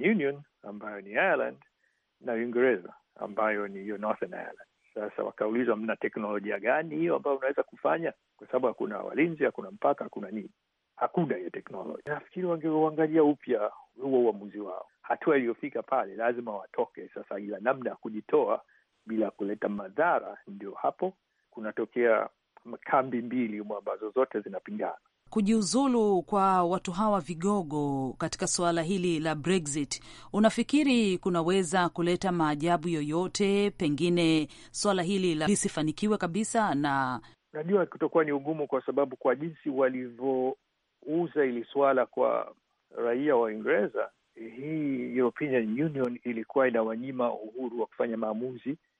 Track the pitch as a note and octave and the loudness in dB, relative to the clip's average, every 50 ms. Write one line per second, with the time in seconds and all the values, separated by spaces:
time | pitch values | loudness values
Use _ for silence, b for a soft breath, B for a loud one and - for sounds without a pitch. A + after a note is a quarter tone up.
0 | C#3 G3+ A3+ F3+ C#3 C#3 C#3+ C#3+ D3 _ _ _ - G#2 G#2 G2+ G#2+ G#2+ G#2 G2 | 2 2 2 4 2 0 -2 -4 -12 _ _ _ -16 -14 -14 -12 -12 -10 -12 -12
1 | F#2+ G2+ G#2+ C#3+ F#3 F#3+ D#3 C3 A#2+ B2 - - _ _ _ _ _ _ _ _ | -12 -4 -2 0 2 2 2 2 0 -2 -4 -10 _ _ _ _ _ _ _ _
2 | _ _ _ _ - B2+ A#2 A2+ A#2+ B2 A#2 A#2+ C3 C3 A2+ F2+ F2 - - - | _ _ _ _ -6 -4 -2 -2 -2 0 2 4 4 4 4 2 -2 -12 -20 -20
3 | _ _ _ - - G#2 G2+ A2 G#2+ A2 G#2+ G#2 G2+ G2 G2 F#2+ G2 G#2+ G#2 G2 | _ _ _ -12 -12 -8 -2 0 0 0 0 0 -4 -6 -8 -10 -8 -8 -8 -4
4 | G#2+ G#2+ G#2+ - - F2+ F2+ F2+ - - - - - _ _ _ _ _ _ A2 | -2 -4 -2 -2 -6 -8 -8 -12 -12 -12 -14 -18 -20 _ _ _ _ _ _ -8
5 | G#2+ G#2 - - G#2 G#2 - - G#2+ G#2+ A2+ B2 B2+ A#2+ G#2+ G#2+ A2 A2 G2+ - | -8 -6 -6 -6 -6 -6 -4 -4 -4 -2 0 0 0 0 0 0 -2 -4 -4 -4
6 | - - - A#2 G#2+ G#2 G#2 G2+ G2 G#2 G#2 G2+ G#2+ A#2 C#3 D#3 E3 D#3+ D3 D#3 | -4 -6 -4 -4 -6 -4 -4 -4 -4 -4 -6 -2 0 0 0 0 -2 -4 -4 -2
7 | E3 F3 D3 C#3 C#3+ D3 C#3 C3+ C3 C#3 C#3+ C#3+ - _ - - - D3 D#3+ E3 | 0 0 0 0 0 -2 -2 0 -2 -2 -2 -2 -4 _ -8 -4 -2 -2 0 0
8 | E3 C#3 - _ _ _ _ _ G#2+ - - B2+ C3 A2+ - - A2+ G#2+ G#2 G2 | -2 -6 -8 _ _ _ _ _ -12 -4 -2 0 0 0 -2 -2 -6 -6 -4 -8
9 | F#2+ - - B2+ E3 F3 D#3+ D3+ C3+ G#2+ - - G#2 F#2+ G2+ - - C#3+ C#3+ - | -8 -4 0 0 0 0 2 0 0 0 0 -2 -12 -12 -10 0 0 0 0 0
10 | A3+ - - - G2+ F#2+ G#2+ G#2+ F#3 - _ _ _ _ _ _ _ _ _ - | -4 -10 -10 -10 -10 -8 -8 -10 -10 -12 _ _ _ _ _ _ _ _ _ -4
11 | A#2+ - - F3+ E3 C3+ - - - - - G2 - - A#2 F#2+ - D#2 D#2+ - | -4 -2 0 -2 0 0 -2 -6 -6 -10 -10 -12 -12 -12 -12 -10 -10 -10 -12 -12
12 | - D3 D3+ D#3+ - - - F#3 F#3 F3 E3+ D#3 D3+ D#3+ D#3 D#3 D#3 D#3 D#3 D#3 | -8 -8 -8 -8 -8 -12 -8 -6 -4 -2 -2 -2 -2 0 2 2 2 2 2 2
13 | D#3+ D3+ D#3 D#3+ D3+ D3 C#3+ - - B2 A#2+ G#2 G#2 G#2+ - - - _ _ - | 0 4 4 6 6 6 4 0 0 -2 0 0 0 -2 -4 -8 -20 _ _ -8
14 | C3+ C#3 C3 B2 A#2+ A2 G#2 G2+ G2+ G2 - G#2 G2+ F#2+ F2+ - - _ _ _ | -4 2 4 4 4 4 2 0 -8 -12 -10 -10 -10 -8 -10 -10 -12 _ _ _
15 | - - - - - E3 D3 C3+ A#2+ A#2 A2 - D3 C#3 - A2+ - - C3+ B2+ | -6 -6 -6 -2 2 4 4 4 4 0 -2 -4 -6 -6 -6 -6 -4 0 0 -2
16 | G2+ G2 F#2+ G#2+ A2+ A#2+ A#2+ A#2+ A#2+ A2+ G#2 G2 F#2+ - - B2 A#2 - _ - | -2 -2 -4 -2 0 0 0 -2 -6 -8 -8 -10 -10 -8 -4 -4 -4 -4 _ -16
17 | - - - - - - G#2 G2+ G#2 G2+ G#2 F#2+ G#2+ B2+ C3+ C3+ A#2+ G#2 - - | -16 -14 -14 -14 -12 -10 -10 -8 -6 -8 -8 -2 0 -2 -2 0 -4 -6 -6 -6
18 | - A2 A2 G#2+ - - D3+ D3+ A#2 G2+ A2+ - - b b b b b _ _ | -10 -8 -8 -8 -4 2 4 4 4 4 0 -2 -4 b b b b b _ _
19 | _ A2+ A2 A2 G#2+ F#2+ - - G2+ G2 G#2+ G#2+ A2 G#2 G#2 G2+ G2 F#2+ G2 D3 | _ -4 0 0 0 0 -2 -4 -4 -4 -4 -2 -2 -4 -2 -4 -8 -6 -2 0
20 | D#3+ F3 D3+ - - G2+ G2+ - _ - G2+ G2 - G2 - - - C#3 - - | 2 2 2 0 -2 -4 -14 -14 _ -18 -16 -12 -12 -12 -10 -2 -4 -4 -2 -2
21 | F3+ F#3 - _ _ _ _ _ _ _ _ A#2+ G#2+ G#2+ - - A2+ - - A#2+ | -6 -6 -6 _ _ _ _ _ _ _ _ -8 -8 -6 -4 -4 -6 -4 0 2
22 | A#2+ A#2 A2 G#2 G#2 - _ _ _ _ _ - _ A#2+ A#2 - - - D3 C3+ | 4 6 4 4 2 -2 _ _ _ _ _ -20 _ -18 -18 -14 -4 0 2 2
23 | C3 C3 B2 A#2 A#2+ A#2 B2 B2+ A#2+ G#2+ G#2 G#2 G#2 G#2+ G#2 G2+ G2+ G2+ G2 F#2+ | 2 2 -4 -4 -4 -2 -2 -2 -2 -2 -2 -6 -6 -6 -8 -6 -6 -6 -6 -6
24 | G#2+ G#2+ - B2+ B2+ - - G#2+ G2+ - F#2+ F2+ _ G2+ G#2 G#2+ F#2+ E2+ - - | -8 -2 2 2 2 2 0 -6 -6 -6 -10 -10 _ -8 -8 -6 -6 -6 -6 -10
25 | _ _ _ _ _ - - A3 G3+ G3+ A3+ A3 G3 D#3 F#3 C4 C#4 C4+ B3 A#3 | _ _ _ _ _ -4 -2 0 2 2 2 2 0 0 2 2 2 4 2 2
26 | G#3+ G#3 G3 F3 - - G#3 G3 F#3+ G3 F#3+ F3+ F3 E3+ F#3 F#3 - F#3+ E3+ F#3 | 4 4 2 2 0 0 0 2 4 4 4 4 2 2 0 -2 -4 -4 -2 0
27 | A3 G#3+ G3+ F#3 C#3 - E3+ D#3+ F3 G3+ G#3 G3+ E3 C#3+ D3+ D3 D3 C#3+ C#3 C3+ | 2 2 2 2 0 -4 -8 -2 0 0 2 0 0 -2 -2 -2 0 0 0 -2
28 | C3 B2+ - - - - - - F#3 - - - F3 E3+ E3+ E3+ D#3 E3 G3+ F3+ | -2 -4 -4 -4 -4 -4 -2 -4 -2 -2 0 0 2 2 2 2 0 0 0 0
29 | F3+ F3+ E3 D3+ D#3+ D#3+ D#3 D3+ C3+ E3+ F#3+ F#3 D3+ C#3+ C#3 D#3 C#3 - - - | 2 0 0 0 0 -2 -2 -2 0 2 2 2 0 -2 -2 -2 -2 -4 -6 -12
30 | B B B B B B - G#3 G#3+ G#3+ - A#3 A3+ - C#4 D4 D4 C#4 B3 A#3 | B B B B B B 2 4 4 4 4 2 0 4 4 4 6 6 6 6
31 | A3 G3 F3+ F3 - F#3+ F3 E3 D#3+ F3 F#3+ G3 F#3 D3 F#3 F#3 F3 D#3+ - F3 | 4 4 2 2 0 0 2 2 4 4 4 4 2 2 2 2 2 2 0 0
32 | E3+ F3 F3+ F3 - F#3 F3 E3+ D#3 D3+ D3+ D3 D#3 F3 F3 E3 D#3+ F3+ E3 D3+ | 0 2 2 2 0 0 2 2 2 2 2 0 2 2 2 2 2 0 0 0
33 | D3 D3 D#3 E3+ F#3 F3+ - - G3+ G3 G3+ G3+ G3+ G3+ - - F3+ D3 D3 C#3 | 0 0 0 0 0 -2 0 0 2 4 4 4 2 0 0 0 0 0 2 2
34 | F3 F3 F3 F3 E3+ D#3+ D#3+ D#3 D3 B B B B B - - - G#3 F#3+ F#3 | 2 2 4 4 6 4 4 4 2 B B B B B -8 0 0 2 2 2
35 | E3+ F3+ G3+ G3 F3+ F3+ D#3+ D3+ D#3 F#3+ G3+ - - F#3+ - D#3+ D3+ D#3 - - | 0 0 0 2 2 2 0 2 2 2 2 2 0 -2 -2 0 -2 -2 0 0
36 | G#3 G#3 G#3+ F#3+ F#3 F3 E3 G3+ A3 - - A3+ G#3+ F3+ C#3 C#3+ D3 C#3+ C#3 C3+ | 0 0 0 0 0 -2 -2 -2 -2 0 0 0 2 2 0 0 0 2 2 2
37 | C3 B2+ B2+ A#2 B B B _ _ _ - D3+ D#3 F3 G3+ F#3+ E3+ - - - | 0 0 -2 -6 B B B _ _ _ -10 -8 -2 2 4 4 2 2 0 -2
38 | D#3 C#3+ - E3 D#3 D3 C#3+ C#3 C#3 D3+ D#3+ D#3 C#3+ - C#3 B2+ - C#3 B2+ C#3 | -2 2 4 2 2 4 0 -2 -2 -4 -4 -4 -2 -2 -2 -2 -2 0 2 2
39 | C#3 C3 C3 - - C3 B2+ C3+ D#3 E3+ D3+ - - D#3 - C3+ C3+ C3 B2+ B2+ | 2 0 -2 -2 0 0 2 2 -2 -8 -8 -6 -6 -4 0 2 2 2 2 -2
40 | B2+ A#2+ A#2 A#2 C3 C3+ C3 B2+ B2+ C3 C3+ _ _ _ _ _ _ _ _ _ | -8 -8 -10 -4 -2 0 0 2 0 -2 -2 _ _ _ _ _ _ _ _ _
41 | - C#3+ D#3 E3+ F3 D#3+ - D3+ C#3 C3 A#2+ A#2 A2+ - - C#3 C#3 C#3 C3+ B2+ | -8 -4 -2 -2 -2 0 2 2 2 2 0 -4 -8 -4 0 2 4 4 4 4
42 | A#2 - - B2+ B2 A#2+ A#2 A2+ - - - _ _ _ _ _ _ _ - A#2 | 0 0 0 0 0 2 2 0 -2 -6 -12 _ _ _ _ _ _ _ -8 -4
43 | A#2 A#2 A#2+ C3 D3 D3+ C3+ A#2 A#2 A2 G#2+ A2 G#2+ C3 D#3+ G3+ G3+ D3+ - A2+ | -2 0 0 0 2 4 4 4 4 2 -2 -4 0 0 2 2 2 0 -2 -4
44 | - - _ _ _ _ _ A#2 A2+ A2+ A2+ B2+ C#3+ D#3 D#3+ D#3 D3 C#3 C3+ B2 | -4 -4 _ _ _ _ _ -16 -16 -14 -12 -10 -8 -6 -4 -2 -2 -2 -2 -2
45 | B2 B2 A#2+ B2+ B2+ A#2 - - D3 C#3+ C3 B2 A2+ G#2+ A2 C3 D#3+ D#3+ C#3+ C3+ | -4 -2 0 2 2 2 2 -2 -2 0 2 2 2 0 0 0 -2 -2 0 -2
46 | B2+ B2 B2 - - A#2+ A2+ A2+ A2 _ - C#3 C3 B2+ A#2 A2+ A2 A2 A2+ A#2 | -2 -2 -4 -6 -6 -4 -4 -4 -6 _ 2 4 4 4 4 2 0 0 -2 -4
47 | B2+ C3+ C3 B2 A#2+ A#2 G#2+ G#2+ G#2+ G#2+ A2+ B2+ B2+ A#2 A#2 A#2+ G#2+ - - - | -6 -6 -2 0 0 0 -2 -4 -10 -12 -8 -8 -8 -6 -4 -4 -6 -6 -2 -4
48 | B2 A#2+ A2+ A2+ A2 A2 G#2+ A2+ B2 C3 B2+ A#2 - B2+ D#3 - _ _ _ | -2 -2 -2 -2 -2 -2 -2 -4 -4 -6 -8 -8 -8 -8 -8 -8 _ _ _